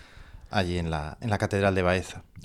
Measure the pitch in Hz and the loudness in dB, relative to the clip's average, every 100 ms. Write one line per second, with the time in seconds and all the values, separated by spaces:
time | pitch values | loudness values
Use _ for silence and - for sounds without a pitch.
0 | - - - - - 107 90 87 82 78 | -20 -20 -20 -20 -4 -2 0 0 0 -2
1 | 76 - 120 101 104 101 98 95 90 92 | -4 -6 -2 0 2 2 4 4 4 2
2 | 87 - - - | 0 -10 -16 -10